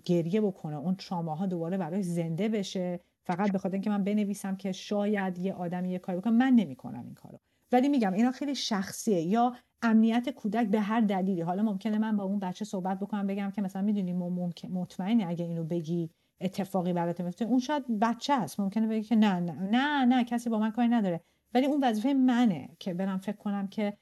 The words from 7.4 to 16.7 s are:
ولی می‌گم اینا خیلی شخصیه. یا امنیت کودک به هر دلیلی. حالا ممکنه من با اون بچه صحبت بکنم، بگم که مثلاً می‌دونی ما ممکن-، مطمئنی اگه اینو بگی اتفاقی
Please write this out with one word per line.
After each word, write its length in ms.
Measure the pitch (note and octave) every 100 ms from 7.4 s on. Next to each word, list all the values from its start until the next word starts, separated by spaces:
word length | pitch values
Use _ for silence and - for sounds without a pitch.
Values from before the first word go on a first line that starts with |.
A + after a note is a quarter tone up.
| _ _ -
ولی 180 | B3 C#4
می‌گم 240 | C#4+ G3+
اینا 180 | F#3 B3
خیلی 240 | B3+ C#4+ B3
شخصیه. 680 | - G3 F#3+ - - F3+
یا 340 | E3 A3+ B3 B3 _ -
امنیت 480 | A#3 A3 A3+ A#3 B3
کودک 380 | B3+ A3 A3+ G#3+
به 120 | G#3+
هر 220 | G3+ A3+
دلیلی. 400 | G#3 F#3+ F#3+ F#3
حالا 220 | E3 F#3
ممکنه 340 | A3 F#3+ A3 G#3+
من 200 | A3 G#3
با 60 |
اون 160 | F#3+ G3+
بچه 260 | F#3+ F3+ G#3+
صحبت 340 | G3 F#3 F#3+
بکنم، 280 | G#3 G#3 G3
بگم 240 | G3 G3+ G3
که 60 |
مثلاً 200 | F#3+ F#3+
می‌دونی 320 | G3+ G#3 F3+
ما 160 | F3+ F3
ممکن-، 400 | F3+ F3 - -
مطمئنی 540 | F3+ F3 - F#3 A#3
اگه 220 | E3+ E3+ E3+
اینو 180 | E3
بگی 460 | D#3+ F3 D#3 F3 E3 _ _ -
اتفاقی 520 | F#3+ F#3+ F#3